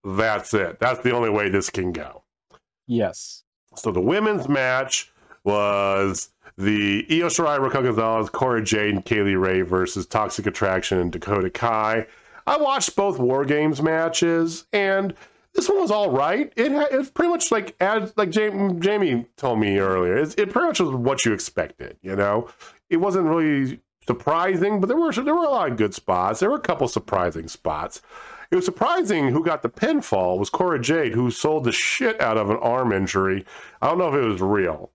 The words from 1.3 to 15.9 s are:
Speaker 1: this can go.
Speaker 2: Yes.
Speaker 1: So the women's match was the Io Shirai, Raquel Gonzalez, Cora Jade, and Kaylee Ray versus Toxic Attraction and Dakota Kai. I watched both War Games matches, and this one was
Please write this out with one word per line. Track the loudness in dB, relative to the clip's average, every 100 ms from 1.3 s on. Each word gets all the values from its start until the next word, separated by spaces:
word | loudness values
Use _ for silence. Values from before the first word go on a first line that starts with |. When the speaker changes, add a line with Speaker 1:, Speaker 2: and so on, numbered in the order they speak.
| 0 2
Speaker 1:
this | 0 -2
can | -4 -4
go. | -6 -12 -18 _ _ _ _ _ _ -4
Speaker 2:
Yes. | -2 -2 -4 -16 -18 _ _ _ -8
Speaker 1:
So | -4
the | 0
women's | 0 2 0 -2 0
match | 0 2 0 -2 -6 -6 _ _ -6
was | -2 0 2 2 2 2 0 -2 -10 _ -20 -4
the | 0 2 2 0 0
Io | 0 2
Shirai, | 0 0 0
Raquel | 0 0
Gonzalez, | 2 2 2 0 -2
Cora | 0 0 0
Jade, | 0 0 0
and | -2 0
Kaylee | 0 2 2
Ray | 2 2
versus | 2 0 0 -4 -2
Toxic | -2 -2 -2 -4
Attraction | 0 0 0 0 0
and | 0
Dakota | -4 -4 -2 -2
Kai. | -2 -2 0 0 -2 -4 -18 _ -8 -2
I | 0
watched | 2 0 -2 0
both | 0 2
War | 0 2 2
Games | 2 2 2
matches, | 0 2 0 0 2 2 0 -4 -4
and | -2 0 0 -2 -8 -20 _ _
this | -2 0
one | 0
was | 2